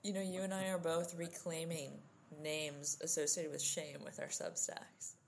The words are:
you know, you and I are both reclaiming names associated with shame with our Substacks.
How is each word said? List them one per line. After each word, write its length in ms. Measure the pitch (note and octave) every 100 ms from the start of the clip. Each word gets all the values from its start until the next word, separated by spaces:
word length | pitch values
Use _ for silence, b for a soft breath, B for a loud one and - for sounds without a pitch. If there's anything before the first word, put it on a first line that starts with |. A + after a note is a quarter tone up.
you 80 | G#3
know, 80 | F#3+
you 180 | F#3+ F#3
and 120 | F#3+
I 140 | F#3+ F#3+
are 100 | F#3
both 340 | E3 E3 F3
reclaiming 840 | F3 E3+ - F3+ E3 E3 E3 C#3 C#3 - - - D3+
names 560 | D3+ D#3 D3+ C#3+ C#3+ -
associated 480 | D#3+ - D3 - D#3
with 80 | C#3+
shame 420 | - - D3+ C#3+
with 140 | - -
our 80 | -
Substacks. 880 | - - - - - - - - -